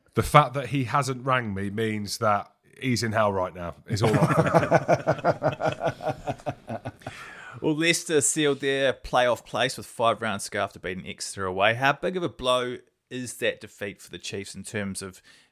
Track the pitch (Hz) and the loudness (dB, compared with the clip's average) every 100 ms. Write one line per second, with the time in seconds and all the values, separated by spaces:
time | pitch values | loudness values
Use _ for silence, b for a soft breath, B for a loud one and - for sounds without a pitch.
0 | _ - - 147 135 139 123 139 117 147 | _ -2 6 6 6 2 -4 -2 0 0
1 | 131 123 131 127 113 95 101 104 113 107 | 0 -2 0 0 0 -4 -4 -2 -2 -2
2 | 101 - 110 101 - _ _ - 131 113 | -6 -2 2 2 -2 _ _ -8 -2 0
3 | 117 110 104 95 92 87 87 - - 101 | 0 2 2 2 -2 -4 -10 -10 -6 0
4 | 113 104 131 156 147 170 - - - - | 2 4 4 4 4 4 4 2 4 2
5 | - 143 170 - 147 151 160 - 165 - | 2 0 0 0 0 0 -4 -2 -4 -4
6 | 151 - - - 147 - - 117 131 - | -6 -6 -6 -8 -8 -10 -10 -12 -12 -14
7 | B B B B B 120 147 151 165 160 | B B B B B -6 -2 0 2 0
8 | - 151 - 160 147 135 139 135 135 127 | 2 0 2 2 0 0 0 0 0 -2
9 | - 127 123 113 - 110 131 - 101 - | 0 2 2 0 -2 -2 -2 -2 -10 0
10 | 113 107 113 101 - 104 101 - 90 92 | 0 2 -2 -4 -6 -4 -4 -6 -10 -8
11 | 67 - - - 95 92 104 117 135 147 | -10 -12 -10 -6 -4 4 4 4 2 2
12 | 180 185 165 - 127 127 123 120 - _ | 0 -2 -4 -2 0 2 0 -8 -14 _
13 | - 127 123 - 113 - 107 - 104 90 | -12 -10 -8 -2 -2 -2 -8 -10 -10 -10
14 | - 87 - 98 98 95 95 107 98 95 | -14 -14 -10 -8 -10 -12 -8 -6 -4 -6
15 | 95 - b b b | -10 -14 b b b